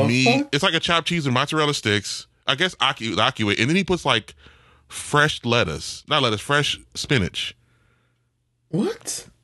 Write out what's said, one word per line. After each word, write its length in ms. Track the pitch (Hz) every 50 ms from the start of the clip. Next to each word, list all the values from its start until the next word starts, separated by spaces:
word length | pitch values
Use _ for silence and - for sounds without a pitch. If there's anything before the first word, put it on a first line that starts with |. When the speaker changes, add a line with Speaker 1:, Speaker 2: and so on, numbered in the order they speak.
| 135
Speaker 1:
the 20 |
meat. 340 | 117 120 127 131 - 240 269
Speaker 2:
fuck? 80 | 285 - -
Speaker 1:
It's 100 | 143 185
like 120 | 190 165
a 60 | 165
chopped 280 | - - 170 165 160 -
cheese 160 | 175 170 147
and 80 | 139 120
mozzarella 380 | 123 139 143 156 156 151 147 143
sticks. 520 | - - 110 104 104 101 - - - - - _ _ _
I 80 | - 139
guess 180 | 131 180 185 - -
Aki, 340 | 143 135 - - 107 113 92
the 80 | 92 110
Aki 220 | 131 - - 110
way, 120 | 104 92 -
and 100 | 110 131
then 80 | 165
he 80 | 196 190
puts, 200 | - 185 165 -
like, 300 | 147 123 113 - - - - - - - _ _ _ _ _ _ _
fresh 520 | - - - - - 147 147 151 - - -
lettuce, 580 | 117 120 120 104 87 76 - - - - - - -
not 140 | 143 151 135
lettuce, 180 | 120 107 98
fresh 380 | - - 143 147 143 - - - - _ -
spinach. 600 | - - - 147 123 92 80 - - - - - - _ _ _ _ _ _ _ _ _ _ _ _ _ _ _ _ _ _ _ _ _ _
Speaker 2:
What? 560 | - 170 240 381 480 - - - - - - - - _